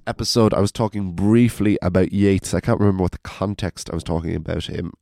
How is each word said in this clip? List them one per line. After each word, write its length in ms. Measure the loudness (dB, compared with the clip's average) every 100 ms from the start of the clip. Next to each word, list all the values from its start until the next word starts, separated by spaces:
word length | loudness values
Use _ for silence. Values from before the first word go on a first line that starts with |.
| -10
episode 460 | -6 -2 4 4
I 80 | 4
was 120 | 0
talking 400 | 0 -4 -2 -6
briefly 680 | 0 4 6 4 2 0 2
about 320 | 0 0 0
Yeats. 400 | 2 2 2 0
I 80 | -4
can't 200 | 0 2
remember 240 | 2 2
what 80 | -2
the 60 | -4
context 680 | -14 -6 -6 -4 -8 -8 -8
I 60 |
was 100 | -8
talking 300 | -4 -4 -4
about 300 | -6 -4 -6
him 280 | -6 -8 -10 -12